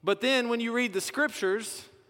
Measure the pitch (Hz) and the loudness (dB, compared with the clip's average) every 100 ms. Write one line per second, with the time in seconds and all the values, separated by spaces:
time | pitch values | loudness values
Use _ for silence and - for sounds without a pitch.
0 | 151 202 254 269 240 233 233 233 247 190 | 2 2 4 2 2 0 0 0 0 -2
1 | - - 294 - 190 202 214 - - - | -4 -2 -2 0 0 0 -4 -12 -16 -20